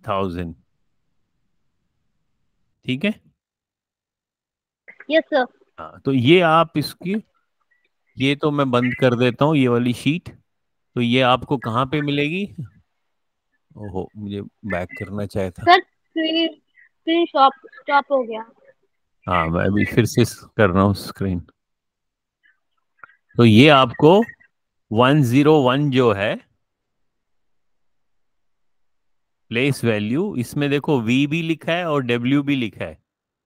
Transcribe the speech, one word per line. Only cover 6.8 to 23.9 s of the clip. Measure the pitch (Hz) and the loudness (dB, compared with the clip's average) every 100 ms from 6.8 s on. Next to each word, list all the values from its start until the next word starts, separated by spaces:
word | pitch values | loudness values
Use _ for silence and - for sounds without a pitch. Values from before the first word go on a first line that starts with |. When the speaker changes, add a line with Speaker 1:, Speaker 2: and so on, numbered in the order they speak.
| 139 - 175 214 - _ _ _ _ _ _ _ _ - | -8 -8 -8 -8 -8 _ _ _ _ _ _ _ _ -4
Speaker 1:
ये | 131 143 | -2 0
तो | 156 | -2
मैं | 147 139 | -2 0
बंद | 120 123 123 | 0 0 0
कर | 131 117 | 0 2
देता | 127 120 147 | 0 0 0
हूँ, | 156 | 2
ये | 127 | 2
वाली | 120 123 | 0 -2
sheet। | 117 143 170 - - _ _ _ _ _ - | -2 -4 -4 -8 -20 _ _ _ _ _ -4
तो | |
ये | 120 123 | 0 2
आपको | 127 127 120 143 | 2 2 0 -6
कहाँ | 120 113 131 | -4 -4 -2
पे | 151 | -4
मिलेगी? | 147 143 147 180 202 - 120 _ _ _ _ _ _ _ _ _ _ - | -4 -4 -4 -6 -8 -12 -18 _ _ _ _ _ _ _ _ _ _ -18
ओहो, | 104 95 87 107 | -12 -10 -10 -12
मुझे | 104 101 | -12 -12
बैक | 101 - 110 90 92 - | -12 -14 -8 -8 -8 -12
करना | 104 101 101 | -12 -10 -8
चाहिए | 107 95 | -6 -6
था। | - | -4
Speaker 2:
Sir, | 104 190 | 0 0
screen, | - _ _ 330 320 320 330 - _ _ _ | 0 _ _ -8 -4 -4 -4 -6 _ _ _
screen | _ - 330 339 | _ -4 -2 0
shop, | 302 269 - - | 2 2 2 -10
स्टॉप | - - 285 277 | -16 -2 -2 0
हो | 277 | -2
गया। | 226 220 226 _ _ _ _ _ _ _ - | -4 -10 -14 _ _ _ _ _ _ _ -4
Speaker 1:
हाँ, | 87 80 | -2 0
मैं | 85 98 | -2 0
अभी | 101 104 | -2 0
फिर | - 107 | 0 0
से | - 113 | 0 -2
स-, | - - - | -4 -8 0
कर | 104 | 2
रहा | 90 | 2
हूँ | 98 | 2
screen। | 98 - - 98 87 76 _ _ _ _ _ _ _ _ _ _ _ _ _ _ _ - _ _ - | 0 -8 -8 -6 -6 -10 _ _ _ _ _ _ _ _ _ _ _ _ _ _ _ -20 _ _ 2
तो | 117 | 6
ये | 107 147 | 8 8
आपको | 139 131 | 8 4